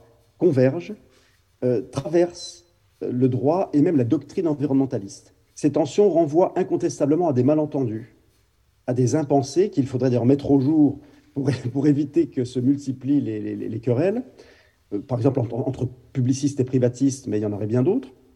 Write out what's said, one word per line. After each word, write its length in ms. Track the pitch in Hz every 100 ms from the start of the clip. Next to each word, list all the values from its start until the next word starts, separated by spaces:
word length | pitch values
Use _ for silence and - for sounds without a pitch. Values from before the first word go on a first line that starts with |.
| _ _ _ -
convergent, 560 | 180 131 131 165 175 214 _ _ _ _ _ -
euh, 180 | 127 117
traversent, 840 | - - 151 170 175 - - - _ _ _ -
euh, 80 | 98
le 180 | 123 127
droit 400 | 120 135 180 -
et 80 | 147
même 160 | 170 147
la 80 | 117
doctrine 420 | 156 - - 165
environnementaliste. 880 | 147 147 135 127 113 98 - _ _ _ -
Ces 160 | 151
tensions 380 | 147 156 - 208
renvoient 440 | 165 156 160 185 175
incontestablement 720 | 185 170 170 - 143 156 170
à 60 |
des 100 | 127
malentendus, 720 | 127 156 151 147 120 110 120 _ _ _ _ _ _ _ -
à 60 |
des 220 | 123 120 151
impensés 540 | 147 143 131 170 208
qu'il 160 | 147 123
faudrait 240 | 123 131
d'ailleurs 160 | 120 117
mettre 240 | 139 -
au 80 | 139
jour 400 | 131 160 143 - - - _
pour, 160 | 139 135 120
<laughs> 120 | 120
pour 140 | 135 147
éviter 400 | 143 147 170 156
que 160 | 135
se 160 | 117 131
multiplient 600 | 123 143 135 - 127 143
les, 180 | 113 107
les, 160 | 104 104
les, 140 | 104
les 100 | 113
querelles, 440 | 123 120 185 233 - - - _ _ _ -
euh, 60 | 101
par 200 | - 120
exemple 200 | 135 131
entre, 140 | 117
entre 340 | 117 135 - 123 - _
publicistes 480 | 139 120 127 143 135
et 40 |
privatistes, 640 | 123 131 123 - 139 127 110
mais 100 | 104
il 40 |
y 40 | 104
en 80 |
aurait 140 | 101 107
bien 160 | 123
d'autres. 260 | 131 254 - - _